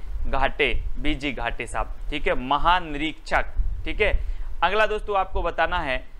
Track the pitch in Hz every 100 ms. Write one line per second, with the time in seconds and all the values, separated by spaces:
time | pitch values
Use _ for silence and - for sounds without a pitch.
0 | - - - 135 131 - 139 110 - -
1 | 139 151 143 117 117 113 120 120 107 -
2 | - 151 185 156 127 139 151 180 165 143
3 | 156 143 - 160 120 - - - - -
4 | 208 - - - - - 170 208 214 214
5 | 208 196 185 190 170 156 165 180 151 127
6 | - -